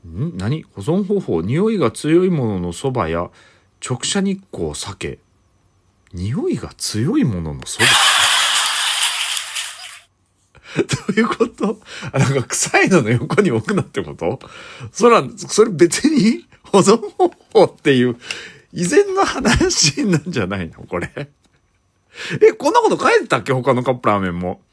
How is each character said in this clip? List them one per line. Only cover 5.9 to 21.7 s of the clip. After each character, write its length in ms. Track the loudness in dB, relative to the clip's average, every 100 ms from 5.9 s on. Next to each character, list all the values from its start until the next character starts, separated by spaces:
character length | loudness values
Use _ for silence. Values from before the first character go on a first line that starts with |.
| _ _
匂 380 | -8 -4 -2 -2
い 60 | -4
が 120 | -6 -10
強 440 | -6 -2 0 2
い 40 |
も 160 | 0 -2
の 140 | -6
の 80 | -10 -12
そ 140 | -2
ば？ 60 | 2 4 2 2 0 0 -2 -2 -2 -4 -4 -2 -4 -4 -6 -6 -8 -12 -12 -14 -20 -20 _ _ _ _ _ -20 -10 -6
<laughs> 0 |
ど 80 | -4 -4 -2
う 20 |
い 100 | 0
う 60 | 0
こ 180 | 0 -4
と？ 320 | -2 -4 -4 -12 -14 -6
あ、 80 | 0
な 100 | 0
ん 40 |
か 100 | 0
臭 380 | -2 -4 0 2
い 80 | 4
の 140 | 4
の 80 | 4
横 300 | 0 0 0
に 100 | 2
置 140 | 0 0
く 80 | -4
な 80 |
っ 20 | -4
て 180 | -8
こ 120 | -10 -6
と？ 240 | -6 -6 -10 -20 -20 -18 -16
そ 180 | 2 4
ら、 140 | 4 2 -10
そ 260 | -6 2
れ 80 | 2
別 340 | 6 4 4 2
に 420 | 4 2 2 -6 _
保 160 | 0 4
存 180 | 6 4
方 340 | 2 0 -2 -2 _
法 100 | 4 4
っ 100 | 2
て 200 | 2 2
い 140 | 2
う、 80 | -2 -10 -12 -14 -20 _
以 120 | -6 2
前 180 | 2 2
の 100 | 0
話 800 | -2 0 0 2 2 2 0 0
な 140 | 0 0
ん 140 | -2
じ 100 | -4
ゃ 60 | -4
な 120 | -4
い 80 | -8
の？ 140 | -12
こ 140 | -8 -8
れ。 320 | -8 -10 -14 _ _ _ _